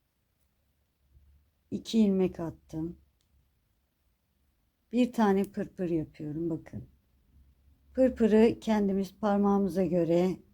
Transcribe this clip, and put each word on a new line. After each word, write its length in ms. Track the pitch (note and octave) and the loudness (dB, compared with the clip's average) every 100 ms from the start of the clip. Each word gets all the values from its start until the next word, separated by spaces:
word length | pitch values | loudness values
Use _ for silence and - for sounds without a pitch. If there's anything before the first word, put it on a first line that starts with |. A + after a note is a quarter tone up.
| _ _ _ _ _ _ _ _ _ _ _ _ _ _ _ _ - | _ _ _ _ _ _ _ _ _ _ _ _ _ _ _ _ -14
iki 280 | G3+ - A3+ | -12 -4 0
ilmek 400 | G#3 F#3+ F#3 F#3 | 2 2 0 -4
attım. 580 | E3 - - D#3+ E3 F3+ _ _ _ _ _ _ _ _ _ _ _ _ _ _ _ _ _ _ - | -12 -12 -14 -10 -10 -12 _ _ _ _ _ _ _ _ _ _ _ _ _ _ _ _ _ _ -6
Bir 220 | A#3 A#3+ | 0 0
tane 300 | A#3+ G#3 F#3+ | 2 2 2
pırpır 460 | G3 - F#3 - F3 | 0 -6 -10 -6 -4
yapıyorum, 600 | E3+ D3+ - D3+ D3+ E3+ | -4 -4 -10 -10 -6 -6
bakın. 400 | D#3+ - G#2+ B2 _ _ _ _ _ _ _ _ _ _ | -6 -10 -16 -16 _ _ _ _ _ _ _ _ _ _
Pırpırı 640 | - C4 B3+ A3 A3 A#3 - | 0 0 2 4 6 4 2
kendimiz 560 | - G#3+ G3+ G3 F#3+ - | -2 0 0 -2 -4 -4
parmağımıza 640 | G#3+ G3+ G3+ G3+ G3 E3 F3+ | -2 2 2 2 0 -2 0
göre 520 | F3 D#3+ E3+ F#3 D#3+ - | 0 2 2 2 -2 -12